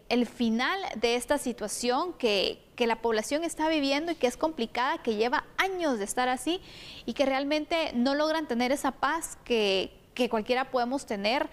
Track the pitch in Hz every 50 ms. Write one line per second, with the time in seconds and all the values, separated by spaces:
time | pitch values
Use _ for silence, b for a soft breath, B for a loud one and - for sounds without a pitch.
0 | - - 240 247 233 - - - 240 226 220 233 254 311 370 392 370 - - 214
1 | 240 233 240 247 - - 294 277 - 247 226 - 214 208 - - 240 240 247 285
2 | 359 359 - - 254 214 202 190 - - - - - - - - 240 233 220 -
3 | - 233 226 214 214 - 285 311 339 320 - - 311 320 320 302 277 269 277 285
4 | 330 349 311 - 247 254 - - 208 220 - - 226 - - 233 254 285 330 330
5 | - 240 214 208 226 247 277 - - - - - 359 381 381 349 330 294 247 208
6 | 196 - - 254 254 254 254 254 - 311 349 381 B B B B B B B B
7 | B 240 226 - 269 262 254 269 285 277 302 302 302 - 349 330 311 - - 240
8 | 240 269 269 294 302 311 311 320 302 302 240 233 247 247 294 277 - 269 - -
9 | - 277 320 330 - - - - - - 240 220 208 196 190 185 - - - -
10 | - - - - 247 214 233 220 208 - 247 254 269 - 254 247 233 247 269 277
11 | - - 220 196 202 214 254 302 311 -